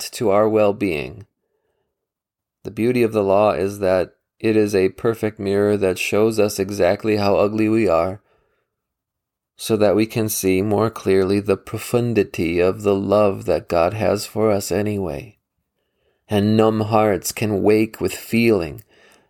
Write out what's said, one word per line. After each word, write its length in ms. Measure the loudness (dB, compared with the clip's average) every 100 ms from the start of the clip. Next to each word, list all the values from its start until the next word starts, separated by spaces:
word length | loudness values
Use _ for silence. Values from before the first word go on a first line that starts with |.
| -6
to 180 | -4 2
our 180 | 2 4
well-being. 800 | 4 2 0 -2 -4 -6 -12 -20 _ _ _ _ _ _ _ _ _ _ _ _ _
The 60 | -12
beauty 320 | -2 0 2
of 100 | 0
the 120 | 0
law 300 | 2 4 2
is 260 | 0 -4 -2
that 380 | 0 0 0 _ _ _
it 160 | 0 2
is 200 | 2 2
a 140 | 0
perfect 500 | 0 -4 -2 -4 -4
mirror 360 | -2 0 2 2
that 200 | 0 -2
shows 400 | -2 0 2 2
us 220 | 0 -2
exactly 560 | -4 0 0 0 0 0
how 220 | 2 2
ugly 300 | 2 0 0
we 200 | 2 2
are, 340 | 2 0 -6 _ _ _ _ _ _ _ _ _ _ _ _ _ -12
so 200 | -4 0
that 180 | 2 2
we 100 | 0
can 240 | -2 -4
see 320 | -2 0 0
more 300 | 0 0 0
clearly 480 | -2 0 2 2 0
the 180 | 0 -4
profundity 1000 | -4 -12 -4 -2 0 0 -2 -2 -2 0
of 240 | 0 0
the 100 | 0
love 520 | 0 2 2 2 0 -2
that 240 | -4 0
God 240 | 0 0 0
has 320 | -2 -2 -4
for 240 | -2 0
us 200 | 0 -2
anyway. 680 | -4 -4 -4 -6 -8 -14 _ _ _ _ _ _ _ _ _ -4
And 260 | 0 2 4
numb 260 | 2 2
hearts 500 | 0 2 2 0 -4
can 320 | -6 -4 0
wake 360 | 2 2 0 -2
with 140 | -6
feeling 720 | -6 -4 0 2 2 -2 -10 -20 _ _ _